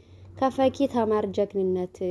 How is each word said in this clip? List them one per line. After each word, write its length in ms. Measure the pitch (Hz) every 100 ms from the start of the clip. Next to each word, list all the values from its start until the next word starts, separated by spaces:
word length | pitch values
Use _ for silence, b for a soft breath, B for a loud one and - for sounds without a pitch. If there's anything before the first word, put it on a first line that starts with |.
| B B B -
ከፈኪ 400 | 262 262 262 262 269
ተማር 380 | 247 220 214 208
ጀግንነት። 680 | 190 202 202 190 185 180 - 185